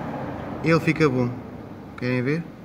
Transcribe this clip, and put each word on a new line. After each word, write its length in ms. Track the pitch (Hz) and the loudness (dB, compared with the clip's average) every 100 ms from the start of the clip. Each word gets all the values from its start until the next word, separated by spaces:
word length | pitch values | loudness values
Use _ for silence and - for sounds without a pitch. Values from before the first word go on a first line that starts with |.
| - - - - - - | -6 -6 -6 -8 -8 -2
ele 160 | 156 165 | 4 4
fica 280 | 165 151 151 | 4 6 4
bom. 200 | 127 120 120 - - - - - - | 4 0 -2 -10 -12 -12 -14 -14 -6
Querem 240 | 123 127 | 0 0
ver? 220 | 123 165 165 - | 2 0 -4 -12